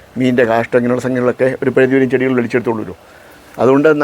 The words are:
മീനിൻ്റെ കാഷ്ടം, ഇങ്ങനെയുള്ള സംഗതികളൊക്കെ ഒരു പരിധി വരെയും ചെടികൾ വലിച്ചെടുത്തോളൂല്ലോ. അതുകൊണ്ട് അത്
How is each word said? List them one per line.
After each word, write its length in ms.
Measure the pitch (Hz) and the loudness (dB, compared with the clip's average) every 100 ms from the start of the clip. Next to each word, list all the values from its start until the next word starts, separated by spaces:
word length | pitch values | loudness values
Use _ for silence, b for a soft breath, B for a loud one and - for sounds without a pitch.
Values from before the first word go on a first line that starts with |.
| B - | B -4
മീനിൻ്റെ 260 | 127 123 113 | -2 0 0
കാഷ്ടം, 280 | 113 117 127 | 0 0 0
ഇങ്ങനെയുള്ള 240 | 120 123 | 0 -2
സംഗതികളൊക്കെ 440 | 123 127 123 117 131 131 | -4 -2 -2 0 -2 -2
ഒരു 80 | 135 | -2
പരിധി 200 | 127 127 135 | 0 2 2
വരെയും 140 | 131 | 0
ചെടികൾ 200 | 127 131 123 | 0 0 -2
വലിച്ചെടുത്തോളൂല്ലോ. 560 | 117 123 120 110 107 - B B B B B - | -2 -2 -2 -6 -8 -14 B B B B B -2
അതുകൊണ്ട് 240 | 117 139 151 | 2 4 4
അത് 80 | 147 | 2